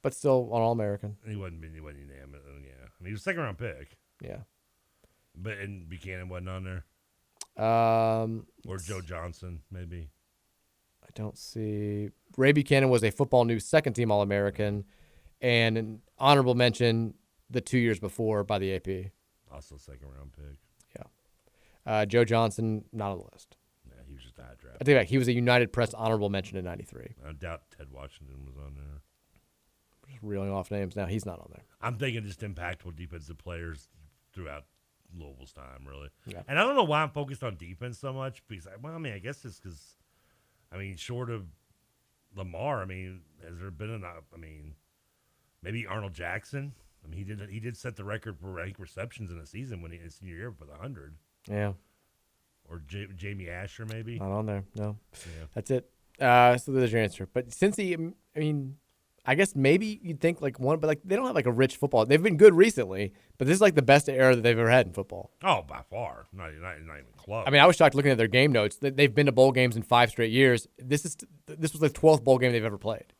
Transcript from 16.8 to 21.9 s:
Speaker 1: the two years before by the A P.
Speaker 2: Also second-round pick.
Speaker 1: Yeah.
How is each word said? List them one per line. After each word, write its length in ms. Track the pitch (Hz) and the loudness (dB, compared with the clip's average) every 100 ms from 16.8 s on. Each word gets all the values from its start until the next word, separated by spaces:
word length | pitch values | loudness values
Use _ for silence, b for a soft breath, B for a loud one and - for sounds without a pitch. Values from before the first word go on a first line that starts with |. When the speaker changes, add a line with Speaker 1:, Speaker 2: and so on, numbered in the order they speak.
| 120 113 113 - _ _ _ | 2 2 -2 -8 _ _ _
Speaker 1:
the 100 | 123 | -6
two 180 | - 127 | 0 0
years 200 | 117 98 | 2 0
before 460 | 98 - 110 104 | -6 -4 -2 -2
by 140 | 101 104 | -2 -2
the 140 | 95 | -2
A 80 | 95 | -4
P. 300 | 95 95 95 _ _ _ _ | -6 -8 -8 _ _ _ _
Speaker 2:
Also 240 | 71 - 73 | -20 -18 -20
second-round 560 | - 69 69 67 69 | -20 -20 -20 -20 -20
pick. 260 | 69 73 71 _ _ _ - | -20 -20 -20 _ _ _ -20
Speaker 1:
Yeah. 80 | - _ _ _ _ _ _ _ - | -20 _ _ _ _ _ _ _ -4